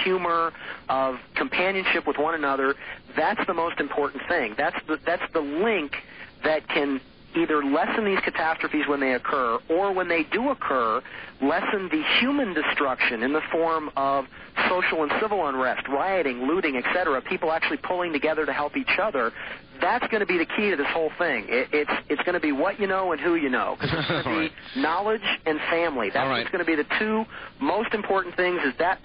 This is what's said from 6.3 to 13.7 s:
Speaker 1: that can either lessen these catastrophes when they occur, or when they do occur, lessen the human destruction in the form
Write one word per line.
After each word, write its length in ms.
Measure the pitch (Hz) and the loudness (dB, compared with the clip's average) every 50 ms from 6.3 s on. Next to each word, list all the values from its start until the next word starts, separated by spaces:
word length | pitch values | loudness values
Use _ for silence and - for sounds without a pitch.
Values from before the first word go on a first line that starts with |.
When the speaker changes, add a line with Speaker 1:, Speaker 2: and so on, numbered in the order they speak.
| - - | -14 -2
Speaker 1:
that 260 | - 151 156 151 - - | 0 0 0 0 -2 -2
can 320 | - 160 143 143 135 131 - - - - - - - | 0 0 0 0 -2 -4 -6 -12 -20 -20 -20 -4 0
either 300 | 165 165 156 156 147 143 | 0 2 2 2 2 2
lessen 400 | 139 143 160 - - - 233 214 | 2 2 2 2 2 0 0 2
these 140 | 196 190 180 - | 2 0 2 0
catastrophes 580 | 180 - 180 160 160 160 - 165 147 156 151 139 | -2 -2 0 0 0 0 0 -2 -2 0 0 0
when 140 | 143 143 139 | 2 0 2
they 140 | 135 131 127 | 2 2 2
occur, 440 | 120 - - 151 135 123 117 117 113 - - | 0 0 0 0 2 2 2 0 -2 0 0
or 200 | 165 185 196 202 | 2 2 2 2
when 160 | 190 185 180 | 2 0 0
they 160 | 175 170 165 156 | 2 0 0 0
do 260 | 160 165 214 254 285 | 0 -2 0 0 0
occur, 500 | 254 - - - 139 127 117 110 110 131 - - - - - - - - | 0 -2 -2 0 2 2 2 2 2 0 -2 -6 -14 -14 -14 -16 -6 0
lessen 480 | 135 139 165 196 - - 214 196 190 170 | 2 2 2 2 0 0 -2 -2 -2 0
the 120 | 156 156 151 - - - | -2 0 2 2 2 4
human 320 | 240 269 285 285 254 190 | 4 2 2 2 0 0
destruction 720 | 170 156 143 - - - 143 131 123 - - - 120 110 | 0 -2 -2 0 0 0 0 0 2 0 0 0 0 0
in 100 | 120 135 | 0 2
the 80 | 151 156 - - | 0 0 0 0
form 400 | 180 160 165 165 | 0 2 2 2